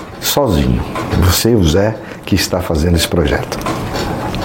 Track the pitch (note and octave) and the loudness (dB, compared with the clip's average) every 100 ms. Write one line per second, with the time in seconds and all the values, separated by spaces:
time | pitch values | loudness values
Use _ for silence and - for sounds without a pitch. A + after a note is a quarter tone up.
0 | - - - - C#3 E2 B1+ A#1+ - - | -14 -8 -2 0 2 2 2 0 -2 -6
1 | - - F2 F2 A2+ A#2 E2+ E2+ G#2 A2 | -2 2 2 4 4 4 4 4 2 0
2 | - - - G2 - F#2 E2+ D#2+ E2 E2+ | -8 -10 -2 0 0 -2 0 0 2 2
3 | - F2 D2+ - - - - - - - | 2 0 2 0 -2 -6 -6 -6 -6 -4
4 | - - - - | -4 -4 -6 -4